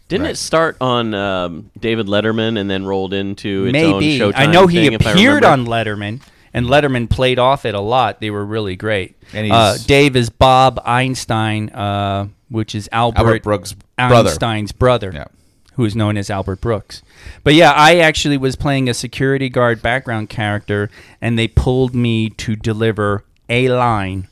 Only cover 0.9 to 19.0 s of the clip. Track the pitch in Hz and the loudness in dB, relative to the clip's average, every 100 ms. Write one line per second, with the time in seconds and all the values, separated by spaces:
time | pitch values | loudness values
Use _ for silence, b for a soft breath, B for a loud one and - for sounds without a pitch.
0.9 | 120 113 101 101 92 87 80 - - 113 | -2 -2 -4 -4 -4 -6 -8 -16 -8 -4
1.9 | 113 98 104 110 110 113 113 98 95 95 | -2 0 0 0 0 -2 -2 -4 -4 -4
2.9 | 98 95 98 98 101 110 98 107 139 160 | -4 -4 -4 -6 -8 -6 -4 -2 0 2
3.9 | - 151 139 104 123 147 165 190 170 143 | 2 0 0 0 2 2 4 4 4 2
4.9 | 110 117 170 240 294 220 139 117 117 107 | 2 0 4 4 4 4 2 0 -4 -4
5.9 | 104 104 120 b b b - 120 143 147 | -6 -8 -10 b b b -4 2 2 2
6.9 | 127 113 - 131 123 123 139 120 101 104 | -2 -2 0 0 2 2 2 -2 -4 -2
7.9 | 127 113 101 107 104 101 110 101 92 107 | 0 0 -2 -8 -6 -6 -6 -6 -6 -4
8.9 | 104 90 _ - 104 107 113 104 120 113 | -4 -6 _ -14 -6 0 2 2 0 2
9.9 | 139 143 127 117 - 131 131 131 117 - | 4 6 2 -2 2 4 6 4 0 -2
10.9 | 123 131 123 - 113 110 107 107 - 101 | -2 -2 -4 -4 -4 -2 -4 -6 -6 -4
11.9 | 101 101 98 101 _ - 110 110 107 101 | -2 -2 -4 -6 _ -10 -6 -6 -8 -4
12.9 | 117 120 113 110 113 104 101 - - _ | -2 0 2 2 0 0 -4 -4 -18 _
13.9 | - 123 120 98 78 120 107 101 - 127 | -4 2 4 4 0 -4 -4 -6 -2 0
14.9 | 120 98 78 - _ _ _ _ - 110 | 0 -4 -12 -16 _ _ _ _ -4 -2
15.9 | 110 104 104 98 98 95 95 120 104 - | 0 -2 -2 -4 -6 -6 -6 -4 -4 -6
16.9 | - _ B B B 143 151 156 143 151 | -20 _ B B B 4 6 6 8 6
17.9 | 175 160 151 151 139 131 127 147 135 131 | 6 4 2 -2 0 -2 -4 -2 -2 -2
18.9 | 120 | -4